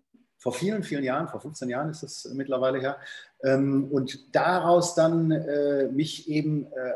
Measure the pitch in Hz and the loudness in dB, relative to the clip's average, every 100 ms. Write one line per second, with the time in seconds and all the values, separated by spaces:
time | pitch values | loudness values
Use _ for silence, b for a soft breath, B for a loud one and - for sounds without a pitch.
0 | _ _ _ _ 127 - 185 214 - 143 | _ _ _ _ -6 -2 -2 -2 -4 -4
1 | 131 139 165 110 147 156 127 123 156 156 | -2 -2 -4 -8 -12 -10 -6 -4 -4 -6
2 | 131 - - 131 135 127 131 135 131 143 | -12 -12 -10 -8 -4 0 0 0 -4 -6
3 | B B B _ 135 135 139 139 135 143 | B B B _ 2 2 4 2 2 0
4 | 127 - - 147 151 180 170 175 170 - | -2 -8 -2 2 2 2 6 4 4 4
5 | 160 165 160 156 151 147 143 143 131 131 | 4 4 2 2 0 0 2 2 2 0
6 | 156 - - 151 151 151 131 127 127 | -2 -4 -4 -2 0 -2 -4 -6 -6